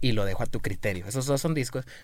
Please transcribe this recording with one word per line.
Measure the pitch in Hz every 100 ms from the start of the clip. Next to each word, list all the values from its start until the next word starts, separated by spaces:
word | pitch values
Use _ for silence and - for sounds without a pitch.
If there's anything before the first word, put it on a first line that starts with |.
y | 131
lo | 107 98
dejo | 92
a | 113
tu | 107
criterio. | - 104 107 92 95
Esos | 131 131
dos | 135
son | 165
discos. | 156 123 131 - -